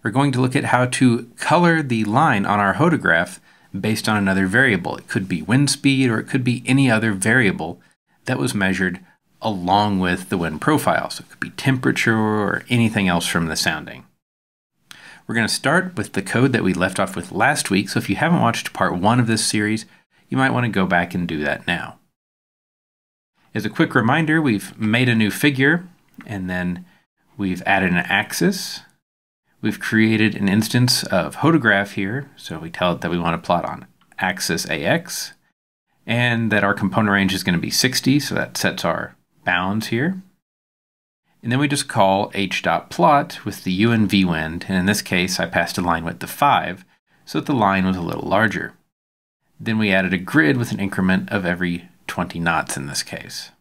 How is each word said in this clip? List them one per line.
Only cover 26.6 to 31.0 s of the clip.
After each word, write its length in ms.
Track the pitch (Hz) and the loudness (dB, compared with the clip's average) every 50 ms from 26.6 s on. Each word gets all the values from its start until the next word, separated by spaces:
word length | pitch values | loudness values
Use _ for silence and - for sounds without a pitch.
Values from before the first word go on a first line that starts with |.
| 90 90 87 87 - - _ _ _ _ _ _ _ _ _ | -2 -4 -4 -6 -10 -20 _ _ _ _ _ _ _ _ _
we've 240 | - 101 92 90 90 - | -4 -4 -2 -2 -2 0
added 240 | - 98 95 95 90 | 2 2 4 4 2
an 60 | 90 | 2
axis. 840 | 87 - - 95 101 113 - - - 170 185 202 - - - - - - _ _ _ _ _ _ _ _ _ _ _ _ _ _ _ - | 0 0 0 0 0 0 -2 -2 0 0 0 0 -2 -8 -10 -12 -14 -16 _ _ _ _ _ _ _ _ _ _ _ _ _ _ _ -4
We've 160 | 113 101 - | -4 -4 -4
created 540 | - - 113 110 110 110 110 107 107 107 - | -6 0 4 4 4 4 4 4 2 2 0
an 160 | 98 101 98 | 0 0 2
instance 540 | 92 110 110 - - 123 123 123 - - | 2 2 0 2 2 2 2 2 2 0